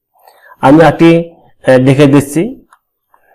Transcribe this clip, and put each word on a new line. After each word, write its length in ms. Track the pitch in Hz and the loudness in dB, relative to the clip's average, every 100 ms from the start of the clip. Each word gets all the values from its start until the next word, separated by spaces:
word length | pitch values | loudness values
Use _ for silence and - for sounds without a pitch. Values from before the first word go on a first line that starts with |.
| _ _ _ _ _ _ 131 | _ _ _ _ _ _ 0
আমি 140 | 156 156 | 2 2
একটি, 200 | - 165 170 170 _ _ _ | 0 0 0 -4 _ _ _
আহ, 140 | - 127 131 | -2 0 0
দেখে 200 | 135 143 | 0 0
দিচ্ছি, 280 | 143 - 160 220 - _ _ _ _ _ _ _ | 0 -2 -6 -8 -12 _ _ _ _ _ _ _